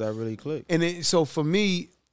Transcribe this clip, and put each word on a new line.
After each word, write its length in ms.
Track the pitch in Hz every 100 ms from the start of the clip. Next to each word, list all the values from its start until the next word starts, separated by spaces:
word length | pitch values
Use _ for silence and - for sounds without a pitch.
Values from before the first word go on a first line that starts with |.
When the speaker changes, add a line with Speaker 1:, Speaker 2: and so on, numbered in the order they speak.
| 107
Speaker 1:
that 80 |
really 220 | 110 113 107
click. 300 | 143 156 -
Speaker 2:
And 140 | 165
it, 220 | 170 175 147
so 200 | 175 151
for 180 | 165
me, 460 | 151 190 202 175 175 _ _